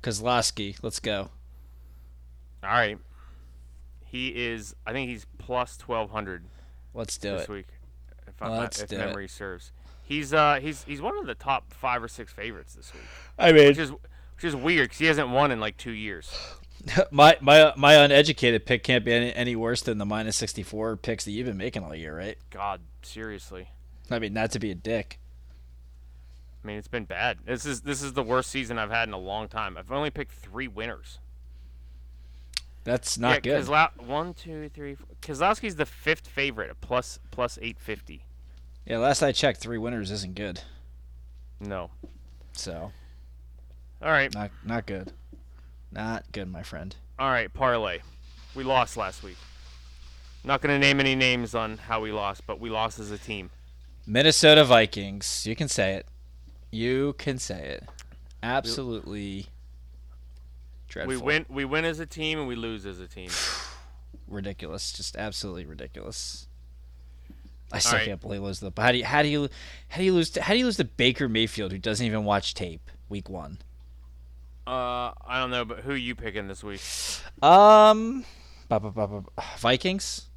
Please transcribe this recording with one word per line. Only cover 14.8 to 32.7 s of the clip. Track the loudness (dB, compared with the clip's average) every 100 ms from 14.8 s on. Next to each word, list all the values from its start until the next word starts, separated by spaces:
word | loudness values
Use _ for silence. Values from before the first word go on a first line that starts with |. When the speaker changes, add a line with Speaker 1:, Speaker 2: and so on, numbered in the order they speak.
| 2
Speaker 2:
'cause | 2
he | 2
hasn't | 4 2
won | 4 2
in, | 2
like, | -4 -6
two | -10
years. | -8 -8 -10 -12 -12 -14 -16 -20
Speaker 1:
<laughs> | -16 -2 2 2
My, | 10 10 10
my, | 10 10 10 8
my | 10
uneducated | 12 12 8 6 4 4 4
pick | 2 -2
can't | 4 2
be | 4
any, | 2 2
any | -2 -4
worse | -2 -2 -2
than | -2 -2
the | -2
minus | -2 -2 -4
sixty-four | -4 -6 -8 -4 -4 -4
picks | -4 -6 -6
that |
you've | -6 -6
been | -4
making | -6 -6
all | -8
year, | -10 -10 -10
right? | -10 -12 -16
Speaker 2:
God, | -10 -8 -8 -12 -20
seriously. | -18 -12 -12 -12 -14 -16 -16 -20 -20 -20 -6
Speaker 1:
I | -4
mean, | -4
not | -2 -4
to | -2
be | -6
a |
dick. | -6 -4 -6 -6 -14 -20 -20 -20 -20 -20 -20 -20 -20 -20 -20 -20 -20 -20 -18
Speaker 2:
I | -12
mean, | -12
it's | -8
been | -8
bad. | -8 -4 -4 -4
This | -6 -6 -4
is, | -6
this | -6 -6
is | -6
the | -4
worst | 0 0 -2
season | -6 -6 -6
I've | -4
had | -2 -2
in |
a | -6
long | -8 -8 -6
time. | -8 -8 -10
I've | -8
only | -4 -4
picked | -6 -12
three | -14 -16 -10 -10
winners. | -8 -8 -10 -14 -18 -20 -20 -20 -20 -20 -20 -20 -20 -20 -20 -20 -20 -14 -14 -14